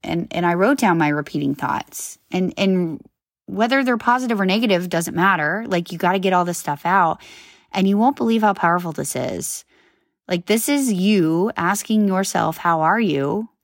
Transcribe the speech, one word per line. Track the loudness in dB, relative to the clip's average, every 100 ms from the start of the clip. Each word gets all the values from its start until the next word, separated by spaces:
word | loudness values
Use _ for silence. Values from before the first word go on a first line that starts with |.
And, | -4 -6 -4
and | -2 0
I | 2
wrote | 2 4
down | 2 4
my | 2
repeating | 0 -4 -4 -4 -4
thoughts. | -4 -6 -8 -14 -14 -16 _
And, | -2 -2 0
and | 0 0 -2 -6 -14 _ _ _ -12
whether | -2 0 2
they're | 2 0
positive | 0 0 0 0
or | 2
negative | 2 2 0 0
doesn't | -4 -4 0
matter. | 2 2 0 -4 -2
Like, | -4 -4
you | -2
gotta | 0 0
get | 2
all | 2
this | 0 -4
stuff | -6 -6 0
out. | 2 2 -2 -10 -20 -20 -20 _
And | -2 2
you | 4
won't | 2 2
believe | 0 2
how | 2
powerful | 2 2 0 -2
this | -6 -6 -4
is. | -6 -6 -8 -10 -14 _ _ _ _ _ -6
Like, | -6 0
this | -2 2
is | 0 0
you | 0 2 4 4 2 0 0
asking | -2 -2 0 2 2
yourself, | 2 0 0 -2 -2
"How | 0 2
are | 2 2
you?" | 2 0 0 -2 -6 _